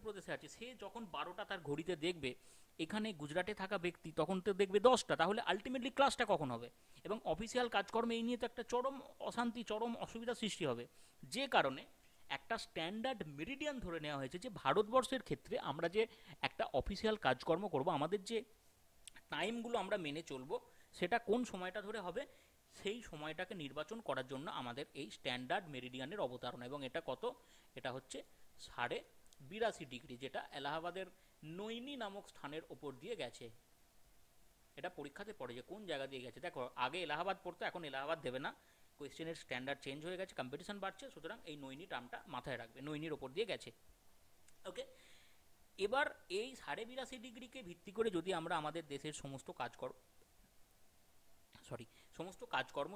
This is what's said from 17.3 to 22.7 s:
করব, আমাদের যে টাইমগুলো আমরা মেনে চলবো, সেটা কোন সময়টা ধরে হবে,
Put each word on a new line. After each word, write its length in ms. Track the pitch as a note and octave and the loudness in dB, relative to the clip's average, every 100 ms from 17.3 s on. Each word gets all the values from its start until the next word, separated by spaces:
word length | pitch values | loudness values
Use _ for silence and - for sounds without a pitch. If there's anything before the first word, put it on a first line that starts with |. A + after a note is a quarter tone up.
| B2+ - E3 G3+ | 6 6 4 4
করব, 140 | D3+ D#3 | 2 4
আমাদের 300 | D3+ D#3 G3+ F#3+ | 4 4 2 0
যে 80 | A3+ - - - - - - - - - | -2 -2 -10 -20 -20 -20 -20 -20 -18 -4
টাইমগুলো 420 | D3 F#3 A#3 A#3 A#3 | 2 2 2 0 0
আমরা 140 | F#3+ G#3 D#3 | 4 2 2
মেনে 160 | D3 E3 | -2 -4
চলবো, 240 | C3+ C3 F#3 - - - - | -6 -2 -4 -4 -20 -20 0
সেটা 200 | F3+ A#3 - | 2 4 4
কোন 100 | A3+ B3 | 2 2
সময়টা 280 | G3 F3+ G3 G3+ | -2 -4 -4 -6
ধরে 120 | A3 F3+ | -6 -4
হবে, 160 | F3+ C#4+ - - - - | -4 -6 -10 -20 -20 -20